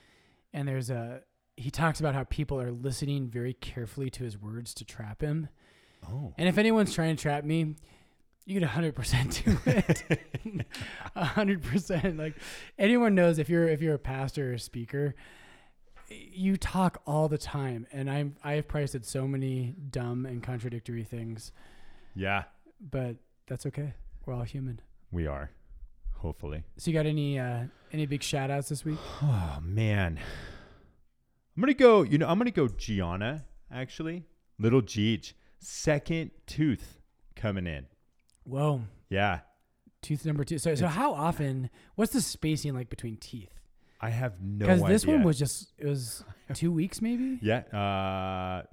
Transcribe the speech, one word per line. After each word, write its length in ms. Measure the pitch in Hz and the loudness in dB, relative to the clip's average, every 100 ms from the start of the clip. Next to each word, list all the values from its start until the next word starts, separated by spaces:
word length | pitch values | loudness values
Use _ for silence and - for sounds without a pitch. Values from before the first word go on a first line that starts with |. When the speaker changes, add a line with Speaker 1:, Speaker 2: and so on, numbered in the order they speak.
| _ _ _ _ _ | _ _ _ _ _
Speaker 1:
And 140 | 147 139 | -6 -4
there's 240 | 131 120 | -2 -2
a, 320 | 123 117 131 - _ _ - | -4 -6 -10 -18 _ _ -10
he 140 | 123 | -8
talks 300 | - 165 151 | 0 0 2
about 140 | 156 | 0
how 100 | 135 | 0
people 360 | 127 - 147 139 | -2 -2 -2 -2
are 120 | 123 | -2
listening 560 | 120 135 123 143 143 127 | -4 -4 -2 -2 -2 -2
very 240 | 120 127 | -4 -4
carefully 580 | 127 - 127 113 - 131 | -6 -8 -8 -8 -6 -6
to 140 | - | -6
his 120 | 123 101 | -8 -8
words 360 | 104 113 117 | -10 -10 -10
to 100 | - | -12
trap 360 | 110 - 107 98 | -14 -12 -10 -4
him. 280 | 151 156 151 - _ _ _ _ 80 | -2 -2 -4 -12 _ _ _ _ -10
Speaker 2:
Oh. 240 | 127 131 - | -8 -8 0
Speaker 1:
And 100 | 180 | 2
if 100 | 190 | 4
anyone's 340 | 220 220 190 | 6 6 4
trying 200 | - 160 | 2 0
to 80 | 156 | 2
trap 220 | 151 143 | 0 0
me, 320 | 147 160 156 151 - - _ _ _ _ - | 0 0 0 -4 -16 -20 _ _ _ _ -6
you 80 | |
could 80 | 196 | 0
a 60 | 156 | 0
hundred 260 | 123 165 135 | 2 0 -2
percent 460 | 117 127 131 - | 0 2 2 0
do 140 | 220 175 - | 2 4 4
it. 360 | 208 - - - 160 - | 4 4 2 0 -2 -2
<laughs> 800 | - 226 190 - - - - - | -10 -6 -6 -6 -10 -12 -12 -10
A 100 | - | -2
hundred 380 | 151 208 196 196 | 0 2 2 0
percent. 540 | 117 180 170 170 185 156 | 0 -2 0 0 0 -2
Like, 180 | 156 - - - - - | -6 -8 -12 -14 -12 2
anyone 360 | 202 247 233 | 6 6 6
knows 240 | 190 175 156 | 8 6 6
if 100 | 151 | 4
you're, 180 | 170 165 | 4 4
if 140 | 147 | 4
you're 120 | 160 | 2
a 40 | 147 | 0
pastor 520 | - 135 135 151 131 | -2 -4 -4 -2 -2
or 40 | |
a 40 | 120 | -4
speaker, 560 | - 120 117 143 147 - - - - - - _ - - - | -6 -10 -6 -2 -2 -4 -12 -20 -20 -20 -20 _ -20 -20 -20
you 480 | 214 - 185 190 190 | -20 -14 -2 2 2
talk 460 | - 185 180 - - | 0 2 2 2 0
all 220 | 151 156 | 2 2
the 80 | 151 | 0
time. 500 | - 143 135 117 120 | -2 -4 -4 -4 -8
And 160 | 139 139 | -6 -2
I'm, 280 | 143 143 - | -2 -2 -6
I 100 | 147 | -4
have 120 | 151 147 | -2 -2
probably 180 | 151 139 | -2 -2
said 180 | 131 | -4
so 240 | - 135 135 | -6 -4 -2
many 460 | 135 131 127 123 180 143 | -2 -2 -2 -4 -6 -8
dumb 340 | 131 120 123 | -6 -4 -4
and 180 | 131 120 | -4 -6
contradictory 600 | 127 123 120 117 117 117 | -6 -6 -6 -8 -8 -8
things. 480 | 113 120 113 110 - - - - - - - | -8 -8 -8 -10 -14 -18 -20 -20 -18 -18 -14
Speaker 2:
Yeah. 300 | 92 95 98 - - - - | -4 0 0 -4 -14 -20 -20
Speaker 1:
But 360 | 170 139 123 117 _ _ - | -8 -6 -6 -8 _ _ -12
that's 200 | 127 139 | -8 -8
okay. 260 | 143 147 - - - | -6 -8 -10 -14 -12
We're 80 | - | -8
all 100 | 123 | -6
human. 360 | 110 139 131 117 - - - | -6 -6 -8 -10 -14 -20 -8
Speaker 2:
We 160 | 87 78 | -4 -2
are. 240 | 69 76 - - - - - - | -4 -8 -14 -20 -16 -16 -10 -6
Hopefully. 480 | - 82 - 73 78 - - | -4 -6 -6 -8 -8 -10 -6
Speaker 1:
So 120 | 170 | 0
you 60 | 160 | 2
got 80 | |
any, 340 | 151 151 143 139 | 2 2 0 -2
uh, 260 | 123 120 123 - - | -2 -4 -6 -10 -8
any 140 | 156 147 | -4 -2
big 160 | 143 | -2
shout 280 | - 143 135 | -2 -2 0
outs 200 | 139 - | -2 -2
this 120 | 147 | -4
week? 140 | 156 151 - | -4 -6 -8
Speaker 2:
<sighs> 120 | - | 0
Oh, 360 | 143 107 85 71 | 2 2 0 -4
man. 560 | 85 104 110 104 87 80 - - - - - - - _ _ _ _ _ _ - | -2 0 2 2 2 -2 -8 -10 -12 -16 -20 -20 -20 _ _ _ _ _ _ 0
I'm 40 | |
gonna 140 | 262 | 2
go, 280 | 269 247 214 | 10 10 10
you 140 | 110 139 | 8 6
know, 100 | 143 | 6
I'm 100 | 185 | 4
gonna 120 | 247 | 2
go 160 | 175 127 | 2 2
Gianna, 760 | - - 98 85 92 110 151 - - - | 0 -2 0 0 -2 -2 -4 -10 -18 -12
actually. 540 | 123 127 - 160 175 160 _ _ - | -10 -8 -8 -8 -8 -12 _ _ 0
Little 220 | 110 131 | 6 6
Geech. 540 | 104 104 107 110 - - _ - | 4 2 2 0 -4 -20 _ -20
Second 720 | - - 160 147 - 165 156 - - | -14 -4 0 0 0 -4 -4 -10 -8
tooth 540 | 135 156 107 - - _ _ - | 0 2 0 -4 -20 _ _ -20
coming 320 | - 110 98 87 | -4 -2 -2 -4
in. 200 | 73 65 _ _ _ _ _ | -6 -10 _ _ _ _ _
Speaker 1:
Whoa. 380 | - 139 151 135 107 - - | -8 0 0 0 -4 -14 -4
Speaker 2:
Yeah. 300 | 95 101 87 - _ _ _ _ _ | 2 2 0 -6 _ _ _ _ _
Speaker 1:
Tooth 240 | - 151 | -6 -4
number 200 | 156 147 | -2 -2
two. 140 | 135 160 | -2 -2
So, 160 | 165 143 | 0 2
so 100 | 175 | 2
Speaker 2:
It's 80 | |
Speaker 1:
how 180 | 165 285 | 2 0
often, 560 | 151 160 - 143 131 127 - - - | 2 0 0 -2 -2 -6 -8 -8 0
what's 160 | 220 | 2
the 80 | 262 | 2
spacing 520 | - - 156 156 147 | 0 -2 -2 0 -2
like 140 | 127 123 | -4 -6
between 280 | - 117 107 | -8 -8 -10
teeth? 340 | - 120 104 - - _ _ - | -12 -14 -16 -20 -20 _ _ -8
Speaker 2:
I 100 | 110 | -4
have 300 | 113 127 92 | -2 -2 -4
no 260 | 95 104 139 | -6 2 6
Speaker 1:
'Cause 160 | 180 | 6
this 200 | 156 208 | 6 6
one 120 | 302 311 | 6 6
Speaker 2:
idea. 100 | 180 | 6
Speaker 1:
was 120 | 127 | 4
just, 340 | 135 - - - | 0 -4 -12 -6
it 100 | 143 | -2
was 380 | 139 117 - - - | -2 -4 -10 -14 -16
Speaker 2:
<laughs> 160 | - | -10
Speaker 1:
two 160 | 135 170 | -2 0
weeks 320 | 160 185 - | 0 -2 -2
maybe? 360 | 226 240 262 254 | -2 -2 -2 0
Speaker 2:
Yeah. 160 | 107 117 | 0 0
Uh, 1040 | - 104 101 98 95 95 95 92 92 92 - | 0 -2 0 0 0 -2 -2 -4 -4 -6 -8